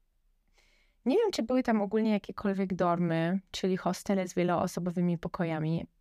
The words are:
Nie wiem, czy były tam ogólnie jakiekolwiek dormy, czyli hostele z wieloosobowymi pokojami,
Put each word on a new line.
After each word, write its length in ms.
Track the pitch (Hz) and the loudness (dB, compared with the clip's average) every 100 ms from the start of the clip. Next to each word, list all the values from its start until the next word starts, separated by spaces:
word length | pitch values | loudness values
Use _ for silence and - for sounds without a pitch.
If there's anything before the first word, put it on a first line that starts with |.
| _ _ _ _ _ _ _ _ _ _ 233 | _ _ _ _ _ _ _ _ _ _ 0
Nie 100 | 381 | 2
wiem, 160 | 440 | 2
czy 120 | - | 0
były 200 | 226 254 | 0 0
tam 180 | 254 220 | 2 0
ogólnie 300 | 196 220 226 | 2 0 2
jakiekolwiek 600 | 208 - - 202 190 190 | 0 -2 -6 -2 0 -2
dormy, 680 | 180 180 170 175 165 165 190 - | 0 2 2 2 0 0 -2 -4
czyli 260 | - 190 185 | -4 -2 0
hostele 500 | 175 180 - 196 180 | -2 -4 0 0 0
z 60 | |
wieloosobowymi 840 | - 175 175 190 - 175 175 175 170 | 0 2 2 0 -2 -4 0 0 0
pokojami, 680 | 180 - 170 156 156 165 - _ | -4 -4 -2 -2 0 -2 -4 _